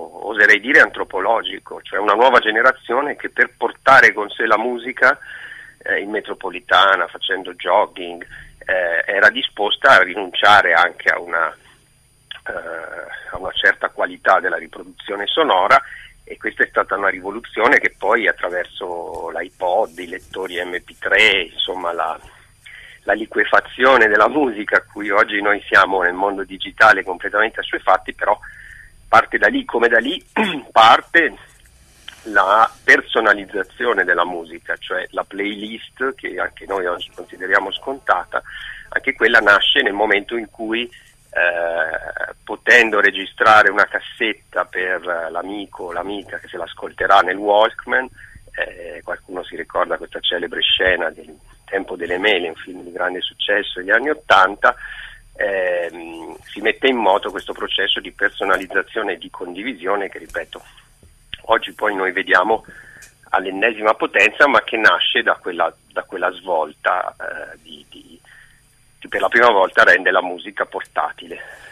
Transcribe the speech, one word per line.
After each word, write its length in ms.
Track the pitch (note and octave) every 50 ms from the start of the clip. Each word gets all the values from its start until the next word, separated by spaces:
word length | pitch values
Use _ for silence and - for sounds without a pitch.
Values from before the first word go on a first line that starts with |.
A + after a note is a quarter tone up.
| E2 E2 D#2+ E2 D#2+
oserei 320 | G2 A2+ G#2 G#2 G#2 G#2+ G2
dire, 220 | G2+ B2+ C#3+ D#3
antropologico, 1040 | A#2+ G2+ - G2+ F#2 - - F#2+ F#2+ G#2 A2+ G#2+ F#2+ - G2 - - - F2 E2 -
cioè 160 | - G2 F#2+
una 160 | G#2 G#2 G2+
nuova 240 | A2 B2 C3+ B2 A#2+
generazione 760 | - G#2+ G#2+ A2+ A#2+ C3 C3 - - - A#2 C3 C#3+ C#3+ A#2
che 140 | - - -
per 240 | - - A#2+ - - _
portare 560 | A#2+ A2+ - - _ C3+ C3+ B2+ A#2 A2 G2
con 160 | G#2+ G#2 G2+
sé 160 | - - A#2
la 100 | A2+ G#2+
musica, 640 | G#2 A2+ B2 B2 A#2+ A#2 B2+ B2 - B2+ C3 C#3+ - - - - - - - - - - - - _ -
eh, 180 | - F#2+ E2
in 80 | F#2+ G2+
metropolitana, 1000 | G#2+ G#2 G2 G#2 G2 - - F#2+ F2 F2+ - - F#2 F2+ F#2+ G2 F#2+ F#2 E2+ E2
facendo 440 | - - - - F#2+ F#2+ F2+ F2+ F2
jogging, 760 | E2+ - F2 F2+ G#2+ F#2+ - - F#2+ F2+ F2 E2+ E2+ - - - - - - - _ - -
eh, 340 | F#2+ F#2 F2+ E2+ E2 E2 - -
era 200 | G2+ G2 G#2+ G#2+
disposta 600 | A2+ C3 - - - - G2+ G2+ - - - C3+ B2+
a 100 | F#2+ F#2
rinunciare 720 | F#2 F2+ G#2 G2 F2+ - - G#2+ G2+ G#2 G2+ F2+ F2+ E2
anche 340 | E2 F2 F2 E2 - - F2+
a 100 | E2 F2
una, 300 | F2 F2 E2+ E2 E2 D#2
eh, 1800 | - - _ _ _ _ _ _ _ _ _ _ _ _ _ _ - - _ - G#2 F2 E2 E2 E2 E2 D#2+ - - E2+ - - - - - - F#2
a 60 | F2+
una 140 | F#2 F2 -
certa 360 | - - G2 - - - G2
qualità 520 | - - F#2+ F2 F2+ - - G#2+ F#2+ F2+
della 180 | E2+ F#2 E2+ E2
riproduzione 640 | E2 D#2+ - F2+ E2+ F2+ F2 - - - G2+ G2+ G2+
sonora, 580 | G2 - D#3+ D#3 B2+ G2 F#2 - G#2+ C3 C#3 - - - - - - - _ _ -
E 60 | -
questa 260 | - - A2 - - A2
è 60 | -
stata 260 | - A2 G2 - G2
una 140 | F#2+ G2+ G2
rivoluzione 720 | F#2 F#2 F2+ G2 G2+ A#2 A#2 - - G#2+ G#2+ C3 C#3+ A#2
che 160 | - - -
poi 320 | _ - G2 A2 A#2+ G#2 F2
attraverso 1000 | - - - F2+ F2+ F2+ E2+ - - - G2 F2+ F2 E2+ E2+ E2 E2+ E2 E2+ E2
l'iPod, 680 | E2 E2 F2 F2+ - _ F#2+ F2+ F2+ G#2+ A2 E2+ E2 F2
i 100 | F2+ F2
lettori 540 | F#2 F#2 - - - F#2+ F#2+ F#2 F2+ F2 F2+
M 160 | F2+ F2+ F2+ -
P 140 | - - _
tre, 460 | - F#2+ G2 G2+ G#2+ G#2+ G2 G2 E2+ -
insomma 400 | - - - - F2+ F#2 F2+ E2+ E2+
la, 280 | E2 D#2+ E2 D#2 - - - - - - _ _ _ _ - - - - - - - _
la 100 | G2+ G#2
liquefazione 920 | G#2+ A2 - - A2+ G#2 - - G2+ - - - - B2+ C3+ C3+ B2 A2 G#2+
della 200 | G#2 G#2 G#2 A#2+
musica 480 | B2+ D3+ D3 B2 G#2 G2+ G#2 - G#2
a 60 | F#2 -
cui 260 | - - G#2 G#2 G#2
oggi 320 | G2 G#2 - - G#2 G2+
noi 220 | G2+ G#2 G2+ G2 -
siamo 360 | - A2 G2+ F#2+ F2+ G2 F#2+ F2+
nel 100 | F2 F2+
mondo 320 | F#2 G2 G2+ G2 F#2+ G2
digitale 580 | F#2 F#2+ F#2 - G2 F2+ - A2+ A2 G#2 F#2+ F#2
completamente 580 | F#2+ F2+ F2+ - G2 G2+ G#2 G#2+ A2 - -
assuefatti, 520 | F#2+ - - - - G2+ F#2 - - - -
però 260 | - - G2 G#2 - - - - - - - - - - - - - - -
parte 300 | A2 A2+ - - - A2+
da 80 | G#2+
lì, 180 | G#2+ B2 C#3 B2
come 240 | - - A#2+ A#2+ A#2
da 100 | A#2 A2+
lì 240 | A#2 C3+ - - - _ _
<clears throat> 360 | G#3+ A3 F#3+ E3+ C#3 - -
parte 640 | - A#2 A2 A2+ C3+ D#3 - - - E3+ D#3+ C#3+ - - - - _ _ _ _ _ _ _ _ _ _ _ - - - -
la 460 | A2+ G#2 G2+ F#2+ F#2+ G#2 A2 A2+ - - - _
personalizzazione 1200 | B2+ C#3 C#3+ C3+ - - B2 A2+ G#2+ G2+ G#2 G2 - - G2 F#2+ - _ - A#2+ A#2+ A2 G2 F2+
della 220 | F2+ F2 F2 F2
musica, 500 | F#2 F#2 E2+ E2 D#2+ E2 E2+ - - E2+
cioè 300 | - - - F#2+ F2+ F2+ - -
la 120 | F#2+ F2+
playlist 880 | - G2 G2 G2+ G2+ G#2+ G2+ G#2+ G#2+ A2+ G#2 - - _ - B2+ C3+ C3+
che 240 | - - F2+ F2+ F2+
anche 280 | F2+ F#2 - - -
noi 180 | G2 G2 G2 F2+
oggi 260 | F2+ F2 E2+ - - _
consideriamo 580 | - F2+ - - - F#2 F#2 F#2+ G2+ G2 G2 F#2+
scontata, 720 | - - C3+ C3+ C3+ - - F#2+ F2+ E2+ - - - - - - - - - - - - -
anche 240 | - - - C3+ C3
quella 240 | - A2+ A2+ A#2 A2+
nasce 420 | G#2 G#2 G2+ F#2+ - - - D3
nel 140 | C3 G#2 G2
momento 420 | G2+ G#2+ G#2+ G2+ G2+ F#2+ - A#2
in 140 | A#2+ A2 G2+
cui, 320 | - - A2+ A2 A2 A#2 A#2+
eh, 1500 | A#2+ - - _ _ _ _ _ _ - - F2 F2 F2 E2+ E2+ E2+ E2 E2 D#2+ D#2+ D#2+ - - D#2+ - - - - - - _
potendo 560 | - G#2+ - _ A2+ A#2 B2 A2+ A2+ G#2+ G#2
registrare 720 | G2+ G2+ G2 G2 F#2+ - - - A2+ A2 G#2+ G#2+ G#2 G2+
una 160 | F#2+ G#2 F#2+
cassetta 800 | - - G2 - - - - A#2 A2 G#2 - _ _ - F2+ F2+
per 640 | - - F#2 F#2 F#2 F#2 E2+ E2 F2+ F2 E2 E2 D#2+
l'amico 540 | E2 F2 F2 F#2+ G2+ G#2 G2 F#2 - - F#2+
o 80 | F2 F2
l'amica 460 | F2 F2+ G2 G#2 G2+ F2 - - E2+
che 100 | - -
se 80 | -
l'ascolterà 640 | F2 E2+ - - - - E2 - - F#2 F#2+ G2 G2
nel 160 | F2+ F2+ F#2
Walkman, 720 | G2 G#2 G2+ G2+ G#2 A2 A#2 - - - B2+ B2 B2+ C3 B2+ - - - - - - - - -
eh, 440 | - - - - - E2+ E2+ D#2+ E2 -
qualcuno 420 | F2+ F2+ - _ - F2+ F2+ F2
si 120 | - F2+
ricorda 400 | E2 E2 - - F2+ F2+ E2+ E2+
questa 240 | E2 E2+ - - E2
celebre 400 | - - F#2 F2 F2 E2 E2+ E2+
scena 500 | - - - - F#2+ F#2 F2+ E2+ E2+ D#2+
del 240 | D#2+ - D#2+ - - - - - - _ _
Tempo 320 | - G2 G2 F#2 - F#2+
delle 200 | F2 E2+ E2 F2+
mele, 320 | F2+ G2 G#2+ G#2 F2 F2 E2
un 60 | D#2+
film 280 | - - F#2+ F2+ F2+ E2+
di 80 | F2
grande 300 | F2 F2+ F2+ F2+ F2+ F#2
successo 600 | F2+ - - - - - G2+ G#2 F#2+ - - F2+
degli 100 | F2+ F#2+
anni 180 | G#2+ A2+ C3 D3+
ottanta, 680 | D3+ - - - G2 F#2+ F#2 F#2+ G#2 - - B2 - - - - - - - - - - - - -
ehm, 1040 | - G#2+ G2+ G2 F#2+ F#2 F2+ F2 F2 E2+ E2+ E2 F2 E2+ E2 E2+ E2 E2 D#2+ D#2+ - -
si 200 | - - G#2 G2
mette 260 | A2 - - - C3+
in 80 | C3
moto 340 | A#2+ A2 F#2+ F#2+ G2+ - G#2
questo 220 | F#2 G2 - - F#2+
processo 480 | - G#2 G2 - - G2 G2 - -
di 100 | G2 F#2
personalizzazione 1000 | - - G2+ G2+ - - G#2+ G2 F#2 F#2 F#2+ F#2 - G2 F2+ - - A#2 G#2 G2+ F2+
e 60 | D#2+
di 100 | - F2+
condivisione 800 | - - F#2+ F2 F2 F#2 G#2+ C3 A#2 E2+ E2+ F#2+ G2+ G2+ G2 F2+
che, 100 | - -
ripeto, 460 | - - - F2 D#2+ - - F#2+ - - - - _ _ _ _ _ _ _ _ _ _ - - - -
oggi 220 | A2+ A2+ - - -
poi 200 | - G#2+ G#2 G2+
noi 180 | F#2+ F#2+ F#2 F2+
vediamo 520 | F#2+ F#2 F#2 F#2+ F#2 F#2 G#2+ A2 G#2+ - - - - - - - - - - _ _ _ -
all'ennesima 600 | - F#2+ F#2 F#2+ F#2+ F#2+ G#2 A#2+ A2 G#2+ G#2+ G#2+ A2
potenza, 560 | - E3 D3+ - G#2 G2+ A2 - - - C#3+
ma 140 | B2 G#2+ -
che 140 | - - A2+
nasce 440 | G#2+ G2 F2 E2 - - - B2 A2
da 120 | F#2+ E2+
quella, 360 | - - G2 F2 E2+ E2+ D#2+ - _ _ _ _
da 120 | G#2 -
quella 280 | - - F2+ F2 F2+ F2+
svolta, 800 | F#2+ F#2+ - F2 D#2+ D2+ D#2 D#2 _ - G2 F#2 F2+ - - - _
eh, 380 | - - F2+ - - - D#2+ D#2
di, 240 | D#2+ E2 D#2+ D2 D2 _
di, 280 | - - - - - _ _ _ - - - _ _ _ _ _ _ _ _ _ _ _
che 100 | - -
per 120 | - G2+
la 80 | F#2+ F#2+
prima 220 | - A2+ A#2+ A#2+
volta 340 | G#2+ G2 F#2 - - A#2 A2
rende 260 | G2+ F2 F#2 F2+ F#2
la 120 | F#2 F#2 F2+
musica 420 | F2+ F2+ F2 - - G2+ - G2
portatile. 760 | - - F#2+ - - _ - D2+ D2+ - - - E2 E2+ - - - - - - -